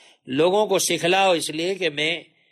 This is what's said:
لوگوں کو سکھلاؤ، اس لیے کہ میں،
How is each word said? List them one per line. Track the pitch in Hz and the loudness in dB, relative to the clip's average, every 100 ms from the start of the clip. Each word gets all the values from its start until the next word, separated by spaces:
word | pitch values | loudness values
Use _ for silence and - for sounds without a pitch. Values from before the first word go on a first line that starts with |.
| - _ - | -20 _ -6
لوگوں | 135 175 202 208 | 2 2 4 2
کو | 185 | 0
سکھلاؤ، | - 165 170 190 190 | 0 -2 0 2 4
اس | 170 156 | 2 -2
لیے | 151 175 | -6 -6
کہ | 190 170 | -2 -4
میں، | 147 156 170 - _ _ | -2 -4 -4 -10 _ _